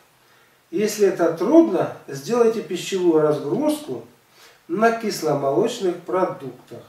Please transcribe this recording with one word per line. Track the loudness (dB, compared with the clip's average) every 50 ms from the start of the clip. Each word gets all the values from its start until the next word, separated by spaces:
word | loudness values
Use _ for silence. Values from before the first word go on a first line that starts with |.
| _ _ _ _ _ _ _ _ _ _ _ _ _ _
Если | -4 -2 -2 -2 0 2 2
это | 2 2 2 0 0 0
трудно, | 0 2 4 6 6 6 6 4 -2 -2 -4 -6 -12 -14
сделайте | -14 -12 -10 -6 0 2 4 4 4 2 0
пищевую | -4 -6 -8 -8 -6 -4 -4 0 2 2 4 4
разгрузку | 4 2 0 0 -2 -4 -2 -2 0 -2 -2 -4 -6 -10 -10 -10 -12 -16 _ _ _ _ _ -20 -20 -20 -20 _ _ -8
на | -2 2 2 2
кисломолочных | 2 0 -4 -6 -6 -4 -2 -2 0 0 0 0 0 0 0 0 -2 -4 -4 -4 -4
продуктах | -4 -6 -4 -2 -2 -2 -2 -4 -6 -12 -14 -14 -16 -20 -20 -20 -20 -20